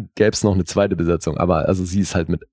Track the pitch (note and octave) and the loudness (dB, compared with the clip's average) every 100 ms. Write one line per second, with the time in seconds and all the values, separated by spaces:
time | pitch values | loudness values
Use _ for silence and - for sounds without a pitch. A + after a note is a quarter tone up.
0 | G2+ - G#2+ - G#2+ F#2+ E2+ G2+ G2+ F2 | -6 0 2 2 2 0 0 0 0 0
1 | E2+ E2+ - C#2+ F2 D#2+ D2 F#2+ F2+ G2 | 0 -2 -2 -2 2 2 2 0 -2 -2
2 | F2+ F#2 D#2+ E2+ - | -2 -2 -2 -4 -8